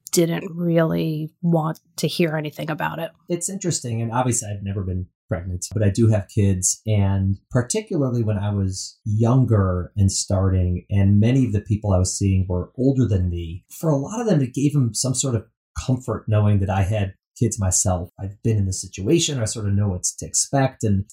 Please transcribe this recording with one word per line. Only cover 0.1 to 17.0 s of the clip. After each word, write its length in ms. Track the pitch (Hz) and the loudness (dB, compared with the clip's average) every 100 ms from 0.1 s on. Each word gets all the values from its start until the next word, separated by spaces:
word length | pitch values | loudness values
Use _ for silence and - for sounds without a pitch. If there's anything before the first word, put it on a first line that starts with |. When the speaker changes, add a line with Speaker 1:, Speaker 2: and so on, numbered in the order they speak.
Speaker 1:
didn't 400 | 180 165 170 - | 0 2 0 -6
really 800 | 170 170 165 160 170 165 156 156 _ | -4 0 2 2 0 -2 -4 -8 _
want 380 | 170 165 160 160 _ - | 0 2 0 -6 _ -4
to 100 | 156 | -2
hear 280 | - 165 156 | 0 0 -2
anything 320 | 151 - 151 | -6 -8 -8
about 300 | 151 156 156 | -4 -4 -6
it. 140 | 165 _ - | -10 _ -6
Speaker 2:
It's 200 | 175 - | -6 -6
interesting, 540 | 196 180 - 123 113 | -6 -4 -4 -4 -4
and 80 | 113 | -2
obviously 380 | 120 127 117 104 | 0 0 -2 -4
I've 140 | 101 | -6
never 180 | 98 98 | -6 -4
been 240 | 95 90 87 _ - | -4 -4 -6 _ -8
pregnant, 380 | - 92 90 - | -6 -6 -8 -6
but 100 | 107 | 0
I 80 | 101 | 2
do 160 | 98 113 | 4 4
have 220 | 110 - | 2 0
kids, 520 | 110 101 95 92 - 110 | 0 2 2 -2 -4 0
and 500 | 107 98 98 95 98 _ | 2 2 2 0 -2 _
particularly 720 | 127 113 214 214 165 131 120 | -2 0 -4 -4 -2 0 0
when 160 | 107 101 | 0 -2
I 160 | 104 | -2
was 420 | 101 95 95 - - | 0 -2 -4 -10 -10
younger 880 | 110 104 113 131 117 107 95 90 85 - | -4 2 4 4 4 2 2 0 -4 2
and 140 | 98 | 2
starting, 760 | - - 95 95 92 90 90 - | 2 -2 0 2 2 2 -2 -2
and 300 | 101 98 101 | 2 4 6
many 260 | 113 135 | 6 4
of 80 | 117 | 2
the 80 | 104 | 0
people 320 | - 104 104 | 0 -2 2
I 60 | 92 | 2
was 180 | 92 - | 2 0
seeing 300 | 98 95 92 | 2 2 0
were 220 | 90 - - | -2 -4 0
older 280 | 131 131 107 | 0 2 2
than 200 | 98 90 | 0 0
me, 360 | 87 82 92 - | -4 -8 -12 -16
for 220 | - 160 | -6 -2
a 60 | 139 | -2
lot 240 | 135 226 | -2 -4
of 60 | 226 | 0
them 120 | 160 | 2
it 140 | 127 | 0
gave 180 | - 143 | 0 2
them 220 | 143 120 | 2 0
some 200 | - 127 | 0 -2
sort 200 | 131 139 | -2 -2
of 100 | 113 - _ _ - | -2 -4 _ _ -8
comfort 420 | - 127 - 107 - | -4 -4 -4 -6 0
knowing 320 | 107 104 101 | 2 4 2
that 100 | 98 | 2
I 120 | 95 | 0
had 320 | 92 110 | 0 0